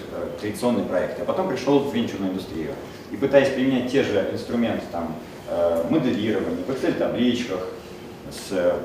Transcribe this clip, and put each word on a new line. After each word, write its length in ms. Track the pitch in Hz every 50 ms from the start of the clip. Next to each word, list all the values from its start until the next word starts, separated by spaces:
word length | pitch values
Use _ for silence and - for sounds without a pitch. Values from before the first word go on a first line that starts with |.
| - -
э, 280 | - - - - - -
традиционные 460 | 107 104 101 - 120 123 117 98 90
проекты. 360 | 90 92 90 87 - - -
А 40 | 104
потом 220 | - - 185 190
пришёл 320 | - 127 - - 139 143 139
в 140 | - - -
венчурную 380 | 120 110 101 - 95 98 92
индустрию. 400 | 95 95 - - - 82 78 - - - - - - - - -
И 60 | -
пытаясь 320 | 101 135 131 139 139 131 -
применять 420 | - 127 127 135 131 123 120 -
те 120 | 135 135 117
же 260 | - 104 120 98 - 104
инструменты, 500 | 107 - - 120 117 117 110 - 95 - -
там, 240 | - - 82 80 80 - - - - - - -
э, 340 | 85 85 85 85 82 82 82 -
моделирование, 760 | 139 160 131 120 98 98 107 113 104 95 110 - - - -
в 20 | -
Excel-табличках, 880 | 139 - - - 127 - - - - 113 123 123 113 - - - - 90 - - - - - - - - - - - - - -
с, 200 | - - - -
э, 280 | 98 90 87 87 85 82